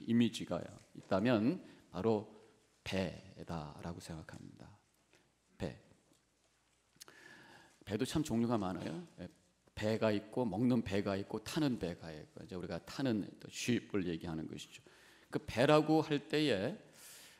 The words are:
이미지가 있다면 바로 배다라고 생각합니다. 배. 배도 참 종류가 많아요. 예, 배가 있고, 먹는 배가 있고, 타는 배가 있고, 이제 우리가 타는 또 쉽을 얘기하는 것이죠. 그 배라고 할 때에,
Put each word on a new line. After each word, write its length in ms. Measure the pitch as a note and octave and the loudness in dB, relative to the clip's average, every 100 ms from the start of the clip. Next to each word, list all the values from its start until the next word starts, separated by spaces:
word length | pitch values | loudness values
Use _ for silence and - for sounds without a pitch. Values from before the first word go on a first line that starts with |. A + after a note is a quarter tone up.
| - | 2
이미지가 560 | A#2 A2+ - - F2 - - - - | 4 4 2 -4 -4 -6 -14 -18 -18
있다면 680 | - F#2+ A#2 A#2 A2+ F#3 - - - | 0 4 6 4 4 0 -6 -20 -12
바로 380 | E2+ A2 G#2+ G#2+ - - _ _ _ | -2 2 2 0 -12 -20 _ _ _
배다라고 1160 | - F#2+ F2+ D#2 - - - E2+ D2+ D#2 E2+ F2 | -6 -2 -2 -6 -16 -18 -8 -8 -8 -10 -10 -10
생각합니다. 760 | - D#2+ - - - - F2 G2+ _ _ _ _ _ _ _ _ | -10 -12 -12 -16 -18 -18 -20 -20 _ _ _ _ _ _ _ _
배. 220 | F2 A#1 - _ _ _ _ _ _ _ _ _ _ _ - - - - - - - _ - | -8 -8 -16 _ _ _ _ _ _ _ _ _ _ _ -20 -20 -20 -20 -20 -20 -20 _ -6
배도 180 | G#2 | -2
참 200 | B2+ D#3+ | 0 0
종류가 340 | D3 A2+ A#2 A#2 | 2 2 2 2
많아요. 500 | F#2+ F2 - E3 E3+ - | 0 -4 -6 -8 -10 -12
예, 80 | F2+ - _ _ _ | -14 -14 _ _ _
배가 380 | - G#2+ G#2+ A2 | -4 0 2 2
있고, 320 | G2+ - - | 2 -2 -4
먹는 380 | A#2+ F#2 B2 B2+ | -2 2 2 2
배가 340 | - G2 G2+ G2 | 2 0 0 -2
있고, 240 | G2 G#2+ - | -4 -8 -6
타는 340 | E3+ D3 A#2 | 0 0 0
배가 320 | E2 E2+ E2 | -2 -6 -10
있고, 320 | D2+ - - | -12 -14 -16
이제 120 | E2+ F#2 | -12 -10
우리가 240 | F2 E2+ | -6 -8
타는 500 | - - C3+ A2 - - | -8 -4 0 0 -2 -10
또 80 | - | -14
쉽을 560 | - - A2+ - G#2 F2 | -6 0 0 0 -2 -2
얘기하는 400 | E2 F2 D#2+ D2+ | -4 -4 -6 -6
것이죠. 360 | D#2 - - - - - - - | -10 -14 -18 -20 -20 -20 -20 -10
그 100 | - - | -8 -4
배라고 560 | G#2+ C#3 D3+ D#3 D#3 | 4 8 8 8 4
할 260 | C#3+ C#3+ - | 4 0 0
때에, 500 | D3 D3+ G2+ A2+ G#3+ - - - - - - | 2 4 2 0 -4 -12 -20 -20 -20 -20 -20